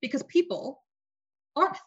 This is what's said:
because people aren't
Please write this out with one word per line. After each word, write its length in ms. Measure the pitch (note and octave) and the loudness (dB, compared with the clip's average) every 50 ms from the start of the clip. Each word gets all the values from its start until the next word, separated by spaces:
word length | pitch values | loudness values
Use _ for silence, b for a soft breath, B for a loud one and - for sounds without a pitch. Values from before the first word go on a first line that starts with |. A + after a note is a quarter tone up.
because 200 | - - - - - | -6 -4 -4 -4 -6
people 600 | - - E4+ F4 - - - - C4+ - - _ _ _ _ _ _ _ _ _ _ _ _ _ _ _ | 2 2 2 2 2 -2 -6 -6 -8 -10 -10 _ _ _ _ _ _ _ _ _ _ _ _ _ _ _
aren't 220 | - F#4+ F#4+ - - - | 2 2 2 0 -4 -2